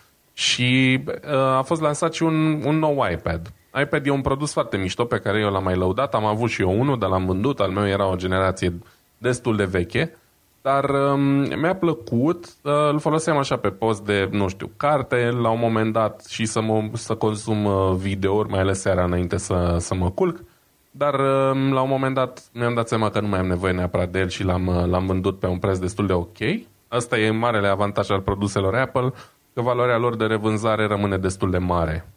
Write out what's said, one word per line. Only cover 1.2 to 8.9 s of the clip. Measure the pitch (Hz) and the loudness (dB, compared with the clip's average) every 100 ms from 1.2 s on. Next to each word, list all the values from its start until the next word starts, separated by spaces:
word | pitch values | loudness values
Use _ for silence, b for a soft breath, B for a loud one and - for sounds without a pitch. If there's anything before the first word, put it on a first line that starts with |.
| - | -2
a | 139 135 131 | 0 2 2
fost | 135 165 | 0 0
lansat | 156 147 165 | 0 0 -2
și | 160 | 0
un, | 160 156 156 151 | 0 2 2 0
un | 127 156 | 0 0
nou | 156 143 110 | 0 0 0
iPad. | 85 - 82 85 - _ - | -2 -4 -6 -8 -18 _ -4
iPad | 143 156 139 | -2 0 0
e | |
un | 139 | 0
produs | 135 135 147 | 0 -2 -2
foarte | - 143 98 | -2 -2 -2
mișto | 95 - | -2 -2
pe | 120 107 | -2 -2
care | 107 104 | 0 0
eu | 104 | 2
l-am | 98 | 0
mai | 95 92 | 0 2
lăudat. | 92 101 139 | 2 0 0
Am | 120 | 0
avut | 107 107 117 | 0 0 0
și | - | 0
eu | 95 101 | 0 2
unul, | 139 127 | 2 0
dar | 98 | 0
l-am | 92 92 | 0 0
vândut. | 92 120 139 | 0 0 0
Al | 95 | 0
meu | 95 101 | 0 0
era | 98 98 | 2 0
o | 90 | 0
generație | 92 92 95 92 92 85 - | 0 2 2 0 -2 -4 -12